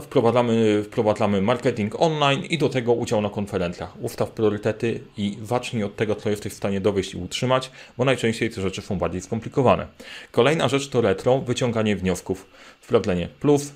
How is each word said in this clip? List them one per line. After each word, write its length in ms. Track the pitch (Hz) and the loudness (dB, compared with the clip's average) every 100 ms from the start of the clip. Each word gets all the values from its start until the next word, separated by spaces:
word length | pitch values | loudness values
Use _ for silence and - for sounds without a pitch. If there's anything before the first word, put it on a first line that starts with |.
wprowadzamy, 800 | - 139 113 120 120 113 110 104 | 0 2 4 4 4 4 4 2
wprowadzamy 580 | 104 - 107 104 104 101 | 0 0 2 2 2 2
marketing 580 | 101 127 131 117 104 - | 2 2 0 0 -2 2
online 420 | 165 151 139 135 | 0 2 0 0
i 140 | - 151 | -2 0
do 100 | 147 | 0
tego 240 | 131 117 | 0 0
udział 280 | 117 120 107 | 0 2 0
na 100 | 104 | 0
konferencjach. 720 | 110 98 95 87 87 87 - | -4 -4 -2 -4 -6 -12 -8
Ustaw 280 | - - 110 | -8 -4 -4
priorytety 680 | - 107 104 113 - 117 107 - - | 2 0 2 -2 -2 -2 -4 -8 -4
i 220 | 101 107 | -4 -4
zacznij 420 | 104 123 - 117 | -4 -4 -4 -4
od 120 | 98 - | -4 -2
tego, 180 | 107 | -2
co 160 | 104 110 | -2 -2
jesteś 220 | 104 101 | -4 -6
w 40 | - | -6
stanie 240 | 104 98 | -4 0
dowieść 340 | 101 98 90 | 0 0 -2
i 20 | 92 | -6
utrzymać, 540 | 87 - 127 131 - - - - | -8 -4 0 0 -2 -16 -14 -2
bo 60 | |
najczęściej 460 | 135 127 113 113 113 | 0 2 0 0 -4
te 100 | - | -2
rzeczy 220 | 95 101 | -4 -4
są 160 | - 92 | -6 -4
bardziej 220 | 85 90 | -2 -4
skomplikowane. 640 | - 110 117 - 120 87 - - - - - | -6 -8 -4 2 4 4 0 -14 -18 -18 -4
Kolejna 360 | - 127 160 131 | 2 4 4 0
rzecz 200 | 135 - | 0 0
to 120 | 123 | 2
retro, 380 | 107 95 127 135 | 2 2 2 2
wyciąganie 580 | 123 117 123 113 110 95 | 0 -2 0 0 0 0
wniosków, 500 | 92 87 - 92 - - - - | 0 -2 -4 -6 -8 -20 -20 -18
sprawdzenie 460 | - 110 101 90 85 - | 0 2 2 -2 -2 -2
plus, 320 | 143 143 143 | 2 2 0